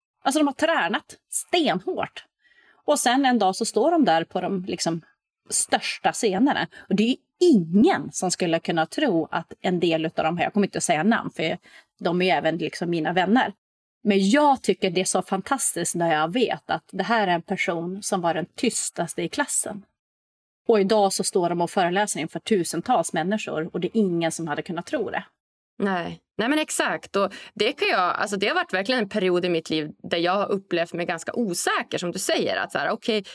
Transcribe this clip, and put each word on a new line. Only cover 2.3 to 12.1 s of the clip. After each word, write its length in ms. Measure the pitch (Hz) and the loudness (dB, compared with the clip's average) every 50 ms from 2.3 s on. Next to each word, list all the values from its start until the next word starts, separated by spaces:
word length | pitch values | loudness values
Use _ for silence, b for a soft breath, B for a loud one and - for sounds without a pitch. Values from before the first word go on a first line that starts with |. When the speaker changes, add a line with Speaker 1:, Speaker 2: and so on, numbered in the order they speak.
| _ b b b b b b b b b b | _ b b b b b b b b b b
Speaker 1:
Och 140 | - 294 277 | 0 0 2
sen 260 | - 240 247 277 277 | 2 2 2 4 4
en 120 | 254 247 220 | 4 4 4
dag 180 | 202 185 190 | 2 2 0
så 80 | - 226 | 0 -4
står 260 | - - 208 240 320 | -2 0 2 2 4
de 140 | 349 330 254 | 4 4 4
där 200 | 170 160 165 165 | 4 4 2 0
på 160 | _ - 185 | _ -4 -4
de 240 | - - 196 185 180 | -4 -2 -4 -4 -4
liksom 360 | 190 180 - - 165 165 165 - _ _ _ _ _ _ _ _ - | -6 -6 -2 -2 -2 -2 -4 -8 _ _ _ _ _ _ _ _ -6
största 640 | - - - - - - - - - - - 160 | -4 -2 0 0 -2 -2 -2 -4 -8 -2 -2 -2
scenerna. 540 | - - 254 208 185 190 262 285 220 - 160 B B B B B | -2 2 0 0 2 4 2 2 2 0 -2 B B B B B
Och 60 | - | 0
det 60 | 185 | 2
är 60 | 214 240 | 2 2
ju 80 | 269 - _ _ _ - | 0 -2 _ _ _ 4
ingen 720 | 359 349 269 196 165 160 175 202 - 381 339 - 151 147 | 6 6 6 6 4 4 4 6 6 6 4 2 -4 -8
som 180 | - - 185 180 | -6 -4 -2 -2
skulle 280 | - - 185 170 165 165 | -2 -2 0 0 0 0
kunna 280 | - - 170 165 160 | 0 0 0 0 0
tro 420 | - - - 311 247 175 165 147 - | -2 0 0 0 2 2 0 0 -2
att 220 | - 175 165 - - _ | -4 -6 -6 -6 -14 _
en 200 | - 180 180 170 | -2 0 0 2
del 260 | 180 170 160 160 160 | 2 2 2 2 0
utav 180 | 165 - - 160 | -2 -2 0 0
de 120 | 160 175 175 | 0 0 0
här, 60 | - | -2
jag 80 | - | 0
kommer 140 | - 202 202 | 2 2 0
inte 120 | - - - | 2 0 -4
att 60 | - | 0
säga 180 | - 165 151 | 0 2 2
namn 280 | 165 220 233 - - - | 4 2 2 2 0 -6
för 280 | - - 160 165 175 - B B B B B B B - | -6 -4 -4 -4 -4 -6 B B B B B B B -4
de 220 | 185 175 | -2 0